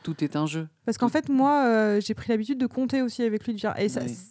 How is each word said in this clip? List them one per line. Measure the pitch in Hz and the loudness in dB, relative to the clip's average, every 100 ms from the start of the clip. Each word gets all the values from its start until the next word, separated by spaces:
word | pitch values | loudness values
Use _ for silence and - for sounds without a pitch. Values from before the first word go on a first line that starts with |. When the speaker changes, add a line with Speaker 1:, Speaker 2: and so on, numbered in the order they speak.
Speaker 1:
Tout | - 156 | -8 -4
est | 147 147 | -2 0
un | 151 | -2
jeu. | 160 160 _ - | -2 -8 _ -6
Speaker 2:
Parce | 220 | 0
qu'en | 240 | 0
Speaker 1:
Tout | |
Speaker 2:
fait, | 302 302 | 0 2
moi, | 262 277 294 247 | 2 4 4 4
euh, | 220 214 208 | 4 4 2
j'ai | 208 | 0
pris | 220 - | -4 -2
l'habitude | 226 214 262 | -2 0 -2
de | 247 | -2
compter | - 254 269 | -2 0 0
aussi | 247 - | 0 0
avec | 233 208 | -2 0
lui, | - | -4
de | 208 | -4
dire, | 214 - | -4 -2
et | 208 | -2
ça, | - | -2
Speaker 1:
Ouais. | 247 | -6
Speaker 2:
c-, | 214 - | -8 -10